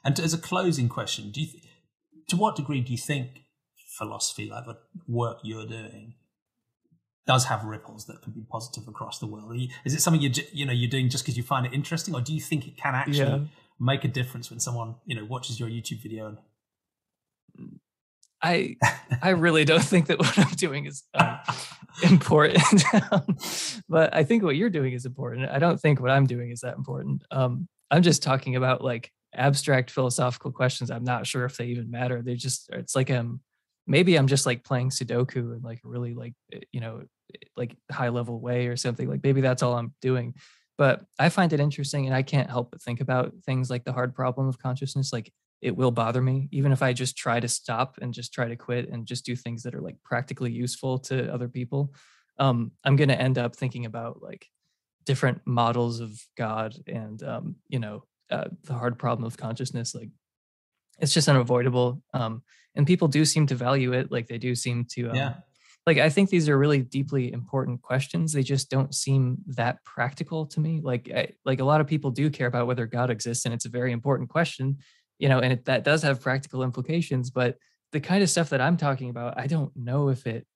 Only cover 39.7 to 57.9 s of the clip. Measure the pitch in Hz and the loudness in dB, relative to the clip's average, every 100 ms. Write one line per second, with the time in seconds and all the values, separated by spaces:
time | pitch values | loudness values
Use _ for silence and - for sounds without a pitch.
39.7 | 120 117 - 127 127 120 - - _ _ | 0 -4 -4 -2 0 -2 -10 -20 _ _
40.7 | - 135 - - - 160 202 175 151 147 | 2 4 4 -4 2 2 4 2 4 2
41.7 | 143 135 143 131 131 131 143 - 127 120 | 0 -4 -2 0 0 2 0 2 -2 -6
42.7 | - - 120 131 127 127 - - 131 127 | -8 -8 -4 0 0 0 -4 -4 -2 -2
43.7 | 123 127 123 127 131 127 123 135 127 127 | -4 -4 -4 -4 -2 -2 0 -2 -2 -4
44.7 | 127 139 139 135 120 107 _ _ _ 117 | -4 -4 -4 -2 -4 -8 _ _ _ -4
45.7 | 95 127 117 113 123 131 131 139 143 139 | 2 2 2 0 2 2 0 -2 0 2
46.7 | 135 131 123 131 - 135 120 120 - - | 4 2 0 -4 -4 -2 0 0 -4 -4
47.7 | 117 139 - 123 120 120 - 120 117 - | -4 -4 -4 -8 -8 -10 -4 -4 -6 -4
48.7 | 123 120 120 110 123 - 120 120 113 120 | -4 -4 -10 -8 -10 -6 -8 -8 -10 -10
49.7 | - 87 - _ 120 - - 123 117 123 | -10 -12 -14 _ -4 -4 -6 -4 -4 -6
50.7 | - 135 131 - 131 120 123 120 123 120 | -4 -4 -4 -2 -4 -2 -4 -6 -6 -4
51.7 | 139 143 - _ _ _ - 135 120 113 | -2 -4 -6 _ _ _ 0 2 2 -2
52.7 | _ 139 139 143 123 127 127 117 - 127 | _ 2 4 6 4 2 2 -2 -4 -6
53.7 | 123 117 113 117 - - - - _ _ | -6 -8 -8 -10 -12 -16 -18 -20 _ _
54.7 | _ _ _ - 135 131 120 - 120 117 | _ _ _ -2 2 2 0 -2 2 2
55.7 | 120 120 117 113 107 - - 113 110 110 | 2 0 -2 -10 -14 -18 -8 -4 -4 -6
56.7 | - - 117 107 110 131 117 - - _ | -8 -10 -10 -8 -10 -10 -8 -10 -12 _
57.7 | 127 107 | -6 -6